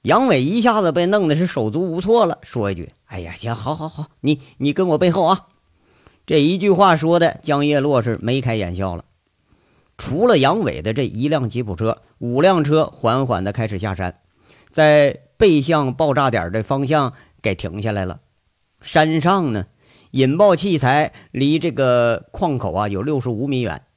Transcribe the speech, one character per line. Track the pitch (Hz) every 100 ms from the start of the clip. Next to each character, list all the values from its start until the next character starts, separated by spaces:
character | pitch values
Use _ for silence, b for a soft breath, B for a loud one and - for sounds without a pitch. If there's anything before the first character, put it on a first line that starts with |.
杨 | - 190 262
伟 | 147
一 | 131 226
下 | 233 214
子 | 180
被 | 160
弄 | 175 208 170
得 | 151
是 | 180
手 | - 110
足 | 127 180
无 | 165
措 | 185 233
了， | 190 -
说 | - 123 101
一 |
句 | 90 80 _
：“哎 | _ 95
呀， | 82 -
行， | 113
好， | 113 113
好， | 156 156
好， | - 151 _
你， | 131 143 B B
你 | 139
跟 | 143 185
我 | 151
背 | 180
后 | 175 170
啊。” | 190 - _ _ _ b b b b
这 | - 156
一 | 147 185
句 | 202
话 | 180 196 160
说 | 160 170
的， | 165 -
江 | - 143 147
叶 | 147
落 | 139 135
是 | 117 110
眉 | 113 131
开 | 120 113
眼 | 90
笑 | 90 95 85
了。 | - _ _ _ _ _ _ _ _ -
除 | - 143 240
了 | 185
杨 | 131 196
伟 | 151 64
的 | 90
这 | 113
一 | 131 110 143
辆 | 151 120
吉 | 113
普 | 110
车， | 87 110 - b b
五 | 120 123
辆 | 180 180
车 | 147 156 156
缓 | - 117 127 131
缓 | 98
地 | 95
开 | 104 110
始 | 101
下 | 104 92
山， | 90 - _ b b b b
在 | - 151 151 143 127 _ _
背 | 214 156
向 | 139 156 135
爆 | 131 160
炸 | 143 135
点 | 113 87
的 | 107
方 | 107 135 135
向 | 151 131 b b b
给 | 107 92
停 | 98 92
下 | 110
来 | 101
了。 | 90 - _ _ _ _ _ _
山 | - 160 156 160
上 | 156 196 156
呢， | 107 90 b b b b
引 | 131 131 151
爆 | 208
器 | 175 202 165
材 | 127 143 151 B B
离 | - 139 156
这 | 165
个 | 127 131 123 120 117 -
矿 | - 180 131
口 | 95
啊 | 87 104
有 | 98
六 | 127 147
十 | 127
五 | 107 139
米 | 131
远。 | 113 71 _